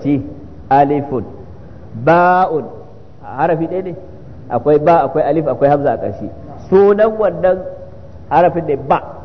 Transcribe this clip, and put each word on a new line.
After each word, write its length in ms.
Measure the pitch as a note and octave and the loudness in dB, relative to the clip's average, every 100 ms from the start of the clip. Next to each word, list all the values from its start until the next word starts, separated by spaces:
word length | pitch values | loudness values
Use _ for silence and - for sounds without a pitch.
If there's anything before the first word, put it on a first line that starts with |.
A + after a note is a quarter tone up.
ce 220 | C#3 C#3 - - - - - | -2 -2 -4 -12 -18 -12 2
alifun. 540 | C3+ C#3+ D3 - B2+ G2+ - - - - - - A2+ | 4 4 0 -2 -6 -8 -14 -20 -20 -20 -20 -16 -4
Ba'un. 600 | C3 E3+ F3+ F3+ F#3 D#3 G#2 - - - - - | 2 4 4 2 2 -2 -6 -14 -18 -20 -20 -20
Harafi 440 | G2+ B2 E3 D#3+ E3 | -12 -2 0 0 -2
ɗaya 160 | F3+ | -6
ne? 120 | F#3 - - - - - - | -8 -12 -16 -18 -18 -18 -6
Akwai 300 | A#2+ D3 D3 | -2 2 2
ba, 240 | D3+ E3 C3+ | 4 2 2
akwai 120 | D#3 | 0
alif, 220 | D3 G3 C#3 | 0 0 -2
akwai 220 | B2 C#3 | 0 2
hamza 220 | C#3+ C#3 | 2 0
a 40 | A2+ | -2
ƙarshe. 320 | - - - - - - - | -4 -8 -12 -14 -18 -14 0
Sunan 480 | F#3+ G3+ G3+ A3 A3 | 4 6 6 2 2
wannan 400 | G3+ E3 F#3 F#3 - - - - - - - | -2 0 0 0 -4 -14 -18 -20 -20 -18 -2
harafin 340 | D3 F3 F3 D#3 | 2 4 2 -4
ne 100 | C3+ | -4
ba 220 | C3 D3 - - | 0 -2 -4 -14